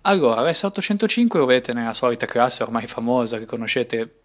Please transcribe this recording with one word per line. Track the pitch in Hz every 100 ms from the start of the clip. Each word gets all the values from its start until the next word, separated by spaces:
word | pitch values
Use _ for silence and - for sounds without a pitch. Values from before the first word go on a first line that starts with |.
Allora, | 156 196 131 113 151
l'S | 165
A | 196
ottocentocinque | 196 - 208 214 - 233 175
lo | 131
vedete | 127 123
nella | 120 113
solita | 110 123 117 117
classe | 120 123 -
ormai | 107 117
famosa | 117 - 117 123 113 113
che |
conoscete | 110 113 110 131 123 117 113 _